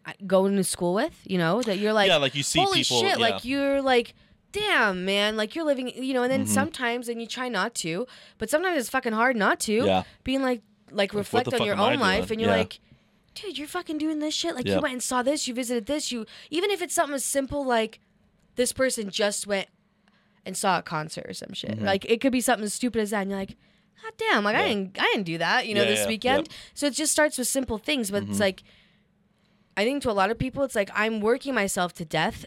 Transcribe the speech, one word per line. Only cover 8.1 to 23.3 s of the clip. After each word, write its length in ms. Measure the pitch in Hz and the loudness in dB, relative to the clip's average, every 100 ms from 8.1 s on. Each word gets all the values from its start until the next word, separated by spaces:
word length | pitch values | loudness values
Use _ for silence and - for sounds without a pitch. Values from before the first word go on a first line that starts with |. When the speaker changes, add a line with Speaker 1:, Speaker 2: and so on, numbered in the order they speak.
| - - - | -12 -20 -10
Speaker 1:
but 100 | 214 | -2
sometimes 300 | 302 370 330 | 0 2 0
it's 100 | 214 | 0
fucking 240 | 262 240 | -2 -2
hard 220 | 220 247 240 | 2 2 4
not 220 | 202 339 | 2 2
to, 240 | - 214 | 0 2
Speaker 2:
Yeah. 200 | 208 185 - - | 4 2 0 -8
Speaker 1:
being 180 | - 269 | -4 -2
like, 220 | 262 240 - _ _ | 0 -2 -8 _ _
like, 0 | |
Speaker 2:
Like, 220 | 202 196 | -2 -2
what 40 | 208 | -2
Speaker 1:
reflect 260 | 196 233 247 | 0 0 2
Speaker 2:
the 100 | 233 | 0
Speaker 1:
on 20 | |
Speaker 2:
fuck 80 | 208 | 0
Speaker 1:
your 80 | |
Speaker 2:
am 60 | 196 | 2
I 120 | 214 | 2
Speaker 1:
own 40 | 277 | 4
life, 280 | 196 190 185 | 2 2 0
Speaker 2:
doing? 40 | 220 | 0
Speaker 1:
and 40 | |
you're 80 | 104 | 2
Speaker 2:
Yeah. 60 | - | 2
Speaker 1:
like, 200 | - - _ - _ _ _ | 0 -6 _ -20 _ _ _
"Dude, 240 | - 415 269 | -12 -10 -10
you're 80 | 294 | -6
fucking 320 | 359 349 302 | -6 -4 -4
doing 220 | 311 311 | -2 -2
this 140 | 302 | -2
shit." 200 | 302 339 | -2 -4
Like, 120 | 320 233 | -2 0
you 80 | |
Speaker 2:
Yep. 80 | - | 0
Speaker 1:
went 100 | 294 | 0
and 100 | 254 | -2
saw 200 | - 254 | -2 0
this, 240 | 247 294 - | 0 0 -2
you 60 | |
visited 320 | 240 240 240 208 | -4 -2 -4 -2
this, 260 | 294 - | -4 -4
you, 140 | 240 220 - - | -6 -8 -16 -6
even 200 | 311 415 | -2 -2
if 100 | 370 | -2
it's 120 | 349 | -2
something 200 | - 294 285 | -2 -2 -2
as 80 | |
simple, 400 | - 277 269 285 | -2 -2 -2 -4
like, 340 | 269 233 220 - _ _ _ _ _ | 0 0 0 -6 _ _ _ _ _
this 180 | - 247 | -2 -2
person 380 | - 262 240 202 | 0 0 0 -4
just 380 | - 208 202 208 | 0 0 0 -2
went 180 | 196 - _ _ _ _ _ _ _ | -4 -4 _ _ _ _ _ _ _
and 120 | - 185 | -10 0
saw 220 | 202 175 | 2 2
a 40 | |
concert 440 | - 160 160 - - | 0 -6 -6 -10 -12
or 60 | |
some 180 | - - | -12 -12
shit. 180 | - - | -10 -6
Speaker 2:
Mm-hmm. 120 | 220 | -2
Speaker 1:
Like, 200 | 202 196 | 0 0
it 160 | - 226 | 0 0
could 100 | 269 | 2
be 80 | 247 | 2
something 240 | 226 214 | 2 0
as 80 | 208 | -2
stupid 280 | - 247 226 | -4 -2 -2
as 80 | 208 | -2
that, 120 | 214 | -2
and 80 | 190 | -2